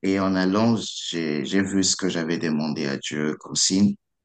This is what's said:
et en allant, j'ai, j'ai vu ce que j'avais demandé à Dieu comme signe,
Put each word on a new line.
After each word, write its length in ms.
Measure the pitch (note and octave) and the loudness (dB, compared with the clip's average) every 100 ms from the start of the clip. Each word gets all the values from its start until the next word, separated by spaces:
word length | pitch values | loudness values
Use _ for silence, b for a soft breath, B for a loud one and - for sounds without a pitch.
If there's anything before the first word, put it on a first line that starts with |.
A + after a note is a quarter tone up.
et 180 | F#2+ F#2+ | -2 2
en 160 | F#2+ F#2 | 2 2
allant, 400 | F#2 G2+ A#2 A2 | 2 4 4 2
j'ai, 680 | F2+ - - E2+ D#2 D2+ | -2 -8 -6 -4 -2 -2
j'ai 180 | C2+ G2 | 0 0
vu 200 | F#2+ G2 | 0 2
ce 140 | F#2+ - | 2 0
que 140 | F#2 | -2
j'avais 280 | F2 E2 E3+ | -2 -2 -2
demandé 480 | - D2+ D2+ G#2 C#2+ | 0 -2 -2 -2 -4
à 100 | C#2 | -4
Dieu 360 | - D2+ D2+ - | -6 -4 -4 -4
comme 160 | - - | -6 -2
signe, 380 | - F#2+ G2+ G2+ _ _ | 2 4 2 0 _ _